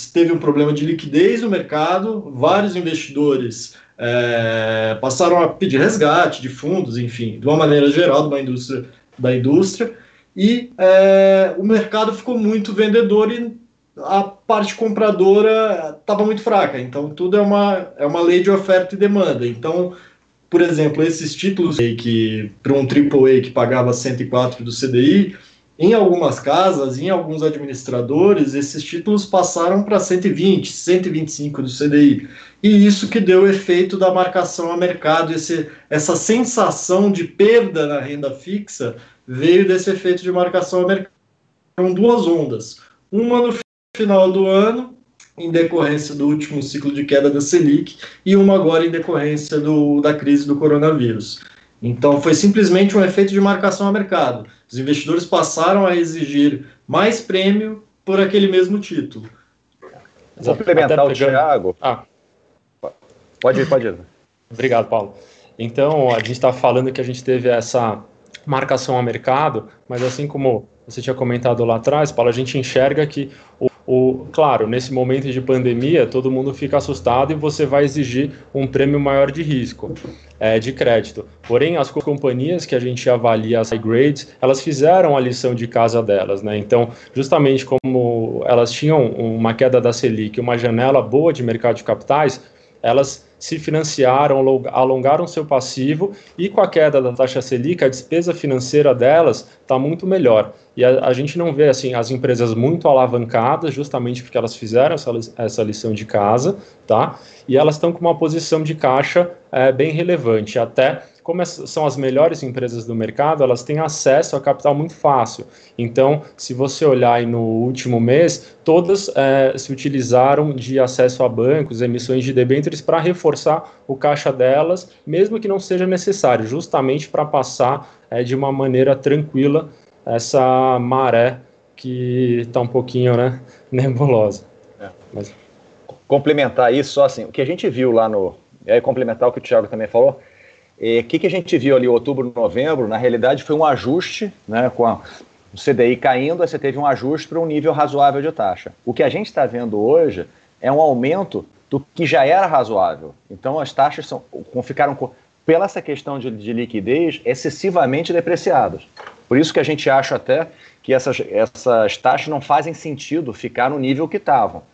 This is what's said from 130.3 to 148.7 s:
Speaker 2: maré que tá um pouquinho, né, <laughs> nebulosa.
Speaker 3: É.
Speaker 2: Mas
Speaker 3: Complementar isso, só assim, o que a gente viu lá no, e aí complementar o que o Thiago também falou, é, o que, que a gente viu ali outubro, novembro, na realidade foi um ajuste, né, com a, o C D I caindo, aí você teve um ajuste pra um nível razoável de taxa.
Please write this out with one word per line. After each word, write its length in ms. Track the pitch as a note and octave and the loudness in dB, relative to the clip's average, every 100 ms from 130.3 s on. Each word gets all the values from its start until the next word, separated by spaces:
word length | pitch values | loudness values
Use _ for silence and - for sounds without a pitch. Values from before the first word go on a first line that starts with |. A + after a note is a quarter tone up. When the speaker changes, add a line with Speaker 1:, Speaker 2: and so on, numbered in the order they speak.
| C#3 B2+ C3 C3 B2+ | 2 4 4 2 0
Speaker 2:
maré 600 | A#2+ C3 C3 A#2 B2 B2+ - _ _ _ | 0 0 2 2 2 -2 -14 _ _ _
que 680 | C3 B2+ B2 B2 B2+ A#2+ A#2 | -10 -6 -2 0 0 0 -2
tá 80 | B2 | -4
um 80 | A#2+ | -2
pouquinho, 480 | B2 B2+ B2+ B2 A#2+ | -2 -2 0 2 2
né, 240 | C3 B2+ - - | 0 -2 -12 -20
<laughs> 160 | _ | _
nebulosa. 720 | B2+ C3+ A#2+ C#3+ A2+ G#2+ F#2+ - _ - - | -2 -2 0 2 4 2 -2 -12 _ -20 -20
Speaker 3:
É. 100 | G2 - - | -20 -20 -16
Speaker 2:
Mas 200 | - G2+ - _ _ _ _ - - - | -14 -14 -16 _ _ _ _ -20 -18 -2
Speaker 3:
Complementar 640 | C#3 D3 D3 B2+ - B2 | 0 2 0 0 2 2
isso, 180 | C3+ C#3 | 2 0
só 140 | C#3+ C3+ | 0 0
assim, 180 | - | 0
o 80 | G#2+ | -10
que 100 | - | -6
a 40 | C3+ | -4
gente 220 | F3+ G3 | -4 -4
viu 220 | B2 B2+ | -2 0
lá 160 | A2+ A2 | 2 0
no, 260 | G#2+ F2+ - _ _ - | -2 -4 -8 _ _ 0
e 60 | |
aí 100 | A#2 | 0
complementar 460 | C3+ B2+ A#2 A2+ B2 | 0 -2 -4 -2 -2
o 40 | |
que 80 | - | -2
o 20 | |
Thiago 260 | - A#2 G#2 | -2 0 0
também 200 | A2 G#2+ | -4 -2
falou, 340 | A#2 C3+ - - _ _ _ _ - | 2 2 0 -10 _ _ _ _ -8
é, 200 | A2+ A#2 | -2 0
o 40 | |
que, 140 | A#2 D#3+ | 0 -2
que 100 | F#3 | -2
a 20 | |
gente 280 | F#3 F3 D#3 | -2 -2 0
viu 180 | C3+ C3 | 2 2
ali 120 | B2 | 4
outubro, 440 | A#2 B2 C3+ B2 A#2+ | 0 0 -4 -4 -2
novembro, 520 | A2+ A2 C#3+ C#3 G#2+ | -2 -2 -2 -2 -4
na 100 | A2 | -2
realidade 460 | B2 A#2 C3 C#3+ | 0 2 0 0
foi 120 | - D3+ | -2 0
um 100 | D#3 | 2
ajuste, 640 | A#2+ G#2+ E3 - - G#3 - - | 0 -2 -4 -4 -8 -10 -10 -6
né, 220 | A2+ B2+ | -2 -2
com 160 | - A#2 | 0 0
a, 160 | G2 - - - _ _ | -2 -8 -20 -20 _ _
o 40 | G2 | -6
C 160 | - | -2
D 180 | B2 A#2+ | 2 2
I 60 | B2 | 2
caindo, 460 | C#3 B2+ C#3+ E3+ | 0 0 -2 -2
aí 60 | E3+ | -4
você 100 | D3+ | -2
teve 180 | C#3 C3 | -4 -2
um 80 | D3 | -2
ajuste 420 | B2+ B2+ D#3 - | -2 -2 -6 -6
pra 120 | E3 | -6
um 60 | E3 | -2
nível 260 | D3+ D#3 | -2 0
razoável 500 | D3 D3 C#3+ C#3+ C#3+ | 0 0 2 2 2
de 100 | D#3 | -4
taxa. 420 | - G2+ F2+ - | -4 -4 -6 -12